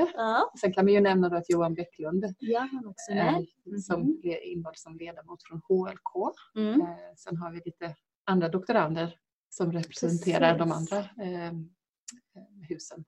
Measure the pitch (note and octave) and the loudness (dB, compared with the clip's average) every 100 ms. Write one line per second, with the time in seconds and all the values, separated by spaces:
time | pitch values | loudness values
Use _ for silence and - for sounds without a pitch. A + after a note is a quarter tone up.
0 | E4+ A#3 A3+ A#3 A#4+ - G3 F#3+ G3 G3+ | 2 0 0 2 0 0 0 4 6 6
1 | G3 F#3 F3 E3+ E3+ E3+ E3 E3 F3 - | 6 6 4 2 2 2 2 -2 -8 -8
2 | D#3 F#3 G3+ F#3 A3 A#3 C4 C4 A3 - | -4 -2 -2 -4 -2 -2 -2 -8 -10 -14
3 | - G3+ F3 F4 E4+ _ F4+ G3+ F#3+ F3 | -4 0 2 2 -2 _ -10 -8 -4 0
4 | C#4 D#4+ F3 E3 F3+ F3 D#3+ D#3 D#3+ D#3+ | 0 0 -4 -6 -6 -10 -10 -14 -18 -16
5 | E3+ E3+ E3 F3 - E3 - F#3+ F#3 F3+ | -14 -16 -18 -20 -14 -10 0 0 0 -8
6 | - F3+ B3 - - G#3+ G#3+ C4 F4 E4+ | -8 -4 -4 -6 -10 -4 2 2 2 -4
7 | F3 - - E3+ F3 E3+ E3+ - E3+ D#3 | -16 -18 -10 -8 -8 -10 -12 -10 -10 -10
8 | _ _ - F#3 E3 F#3 G#3+ A3+ D#3+ E3 | _ _ 2 2 2 0 0 2 2 0
9 | E3 - _ _ _ - F3 E3+ E3 - | -4 -6 _ _ _ -2 -2 -2 -4 -4
10 | E3+ E3+ F3+ E3 E3 D#3+ E3 D#3+ D#3+ G3+ | 0 0 2 4 6 6 2 0 -2 -4
11 | G3 A#3+ F#3 F3 E3+ E3 E3 _ _ _ | -6 -8 -8 -6 -8 -8 -12 _ _ _
12 | - A#3+ _ - - G3+ D#3+ D#3 - - | -20 -20 _ -20 -20 -18 -10 -10 -10 -16